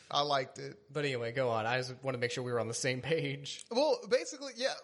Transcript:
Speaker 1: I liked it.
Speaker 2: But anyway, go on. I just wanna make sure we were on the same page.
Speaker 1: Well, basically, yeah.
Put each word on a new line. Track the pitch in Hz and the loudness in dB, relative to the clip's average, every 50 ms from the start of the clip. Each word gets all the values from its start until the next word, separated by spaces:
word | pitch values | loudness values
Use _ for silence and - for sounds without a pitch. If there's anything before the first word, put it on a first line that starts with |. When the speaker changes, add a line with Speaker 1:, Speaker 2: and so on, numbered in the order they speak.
| - - | -10 -2
Speaker 1:
I | - 143 | 0 2
liked | 147 147 143 135 131 131 - - | 2 4 2 2 2 -2 -6 -12
it. | 139 139 - - - - | -12 -12 -12 -14 -16 -8
Speaker 2:
But | 139 156 147 | -4 -2 0
anyway, | 139 131 117 120 117 | 0 0 0 -2 -2
go | 120 135 131 120 | 0 2 2 4
on. | 113 110 110 | 4 2 2
I | 113 123 131 | 2 2 0
just | 127 127 127 - | 0 -2 -8 -4
wanna | 131 135 127 120 | -4 -2 0 0
make | 123 120 | 0 0
sure | - 131 | 0 -2
we | 123 123 | -2 0
were | 120 117 | 2 0
on | 110 113 | 0 0
the | 113 | -2
same | - - 127 127 127 | 0 0 0 0 0
page. | 127 143 165 160 143 139 135 139 143 - - - - - | 0 0 2 2 2 -2 -4 -6 -8 -10 -10 -10 -8 -2
Speaker 1:
Well, | 233 247 302 302 247 - 214 190 | 2 2 4 4 2 0 2 2
basically, | 233 294 339 - 311 262 285 269 226 | 2 2 2 -2 -8 -10 -10 -10 -6
yeah. | 226 262 233 - - | -2 -2 -2 -2 -4